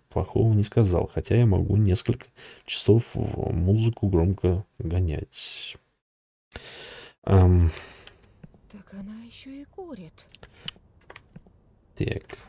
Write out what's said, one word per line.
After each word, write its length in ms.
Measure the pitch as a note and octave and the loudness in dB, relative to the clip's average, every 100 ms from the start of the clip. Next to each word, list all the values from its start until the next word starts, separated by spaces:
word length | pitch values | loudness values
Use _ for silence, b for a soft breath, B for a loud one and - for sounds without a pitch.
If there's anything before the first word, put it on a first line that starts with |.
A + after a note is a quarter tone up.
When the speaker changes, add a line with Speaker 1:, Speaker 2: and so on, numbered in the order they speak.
| _ | _
Speaker 1:
плохого 440 | - - A2 A2+ | -6 -2 0 2
не 100 | G#2+ | 2
сказал. 460 | G#2 - G2+ E2+ - | 2 2 2 2 -2
Хотя 240 | - - A2 | -6 0 2
я 80 | A#2 | 4
могу 320 | F2+ F2+ G2 | 2 2 2
несколько 480 | G2+ F#2 - - - B B B - | 4 2 0 -6 -8 B B B -8
часов 380 | - - A2+ - | -2 4 2 2
в 400 | - - - - | -6 -4 -4 -4
музыку 560 | E2 F2+ A2 A#2 - G2 | 0 2 2 0 -2 0
громко 560 | F2 F2 F#2 F2+ F2+ - - | 2 2 0 0 -2 -6 -10
гонять. 1000 | E2 F2+ F2 D2 - - - - - - _ _ _ _ _ _ _ B B B B B B B | -4 -2 -2 -4 -10 -12 -12 -12 -14 -18 _ _ _ _ _ _ _ B B B B B B B
Ам. 480 | - F#2+ F2+ F2+ E2 B B B B B B _ - _ _ | 2 4 6 6 2 B B B B B B _ -20 _ _
Speaker 2:
Так 220 | G3+ - | -20 -20
она 300 | G3 G3 A3 A#3 | -18 -16 -18 -20
ещё 240 | - C4+ | -20 -20
и 140 | C#4 C#4+ | -18 -18
курит. 600 | - F4 G#3+ D#3+ - _ - - B B B _ _ _ - _ - _ _ _ _ _ - | -18 -16 -16 -18 -20 _ -20 -20 B B B _ _ _ -20 _ -20 _ _ _ _ _ -8
Speaker 1:
Так, 400 | - - - - | -6 -6 -12 -20